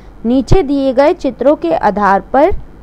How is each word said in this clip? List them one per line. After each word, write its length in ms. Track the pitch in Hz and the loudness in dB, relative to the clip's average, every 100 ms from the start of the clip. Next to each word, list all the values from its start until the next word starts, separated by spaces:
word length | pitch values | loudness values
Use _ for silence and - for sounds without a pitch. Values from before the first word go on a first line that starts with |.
| - - 226 | -20 -10 -2
नीचे 380 | 262 233 392 | -2 2 0
दिए 300 | 277 277 269 | 0 -2 0
गए 200 | 240 294 | 2 0
चित्रों 420 | 359 285 226 254 302 | 0 -4 -2 0 0
के 180 | 339 | -2
आधार 500 | - - 196 202 196 - | -2 -2 0 0 0 0
पर 180 | - 330 - - - | 0 0 0 -8 -20